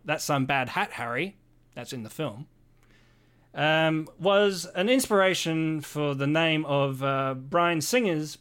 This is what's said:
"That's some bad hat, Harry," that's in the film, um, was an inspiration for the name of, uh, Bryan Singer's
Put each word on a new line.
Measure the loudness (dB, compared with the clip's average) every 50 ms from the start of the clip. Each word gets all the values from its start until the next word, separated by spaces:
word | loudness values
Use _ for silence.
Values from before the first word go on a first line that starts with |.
| -6
"That's | -6 -4 -4 -2
some | 0 0 0 2
bad | 2 0 0 0 -2
hat, | -2 -4 -4 -4
Harry," | -6 -8 -6 -6 -4 -4 -6 -6 -8 _ _ _ _ _ _ _ -16
that's | -14 -14 -12 -12
in | -12
the | -12 -10
film, | -8 -8 -8 -8 -8 -10 -16 -18 _ _ _ _ _ _ _ _ _ _ _ _ _ _ _ _ _ _ _ _ -6
um, | -2 0 2 2 4 2 2 0 0 -4 -6 -8 -2
was | 2 4 4 4 4 4 2 -2 -8 -6 -4
an | -2 2 4
inspiration | 4 2 2 4 4 4 4 4 2 0 0 -2 0 0 0 0 -2 -4
for | -6 -6 -4 -2 -2 -2 0
the | 0 0
name | 2 2 4 4 2 2 0 0
of, | 0 2 2 2 0 -2 -2
uh, | -2 -2 0 0 -2 -2 -4
Bryan | -6 -4 -2 0 2 2 2 2 0
Singer's | 0 0 0 2 2 2 0 -2 -4 -6 -10 -16